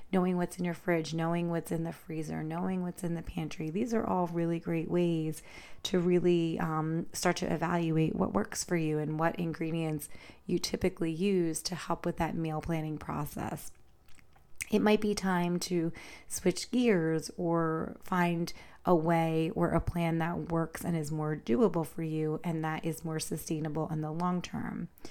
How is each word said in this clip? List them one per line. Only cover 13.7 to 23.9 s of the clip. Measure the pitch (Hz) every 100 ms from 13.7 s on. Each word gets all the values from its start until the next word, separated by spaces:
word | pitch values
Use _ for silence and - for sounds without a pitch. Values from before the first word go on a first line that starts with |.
| - - - - - - - - - -
It | 208
might | 202 214
be | 208
time | 208 190 180 175 175
to | - 175 165 - - - -
switch | - 185 180 -
gears | 240 240 185 160 160 160 -
or | 175 170 165 160 - -
find | - 185 175 170 170 - - -
a | -
way | 170 160 165 165 160 160
or | - 170
a | 170
plan | - 175 165 165
that | 165 170 156
works | 165 160 -
and | 175 165
is | 147
more | 156 151 151
doable | - 233 214 170 151
for | -
you | 160 156 156 160
and | 180 160
that | 156 156 165
is | 156
more | 165 160
sustainable | - 165 - 160 156 156 156